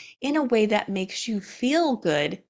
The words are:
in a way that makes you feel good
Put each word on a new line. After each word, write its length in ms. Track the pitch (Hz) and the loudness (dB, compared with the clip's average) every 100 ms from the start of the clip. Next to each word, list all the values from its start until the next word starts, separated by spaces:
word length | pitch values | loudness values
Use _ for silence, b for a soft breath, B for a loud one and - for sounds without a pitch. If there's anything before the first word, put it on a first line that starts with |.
| B B | B B
in 160 | 269 302 | -2 0
a 80 | |
way 200 | 262 226 214 | 2 4 4
that 220 | 208 - | 2 0
makes 380 | 196 190 - - | -4 -4 -6 -4
you 140 | 208 | -6
feel 560 | - - 247 311 330 233 | -6 -4 0 2 2 0
good 440 | 175 151 151 185 | 0 0 0 -4